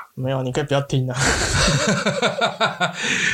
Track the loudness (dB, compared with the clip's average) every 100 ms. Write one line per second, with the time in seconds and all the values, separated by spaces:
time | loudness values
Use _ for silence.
0 | -10 -6 -4 -2 -2 -2 0 0 2 0
1 | 0 0 0 0 0 2 2 2 2 2
2 | 0 0 0 0 -2 0 -2 0 -2 -2
3 | -2 0 0